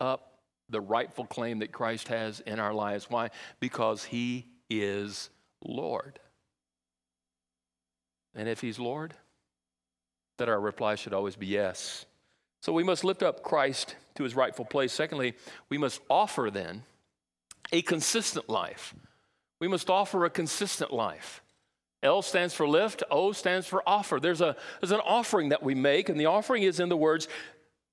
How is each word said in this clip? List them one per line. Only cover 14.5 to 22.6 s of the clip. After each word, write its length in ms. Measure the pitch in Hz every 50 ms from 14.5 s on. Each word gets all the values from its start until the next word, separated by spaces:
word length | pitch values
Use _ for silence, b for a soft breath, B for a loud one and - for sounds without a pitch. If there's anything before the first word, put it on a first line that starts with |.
| - - 117
place. 300 | - - 143 135 123 -
Secondly, 400 | - 160 160 165 143 127 123 113 B B B B B B B
we 80 | 139
must 240 | 143 147 123 - - - -
offer 420 | 135 175 214 - - 156 123 107
then 320 | 98 98 87 80 90 110 120 - _ _ _ _ _ _ _ _ _ _ _ _ - - _ -
a 100 | 170 170
consistent 640 | 175 - 180 160 147 - - 233 208 - - - - -
life. 460 | 113 95 85 - - - - - - b b b b b b b b b b b _ _
We 80 | 165 185
must 220 | 190 175 - -
offer 340 | 185 196 202 - - 185 170
a 60 | 170
consistent 640 | - 180 165 151 - - 202 190 - - 160 - -
life. 480 | 117 110 92 78 78 - - - - - _ _ _ _ _ _ _ _ _ _ _
L 220 | - 139 165 196
stands 320 | 185 - - 180 180 170 -
for 140 | -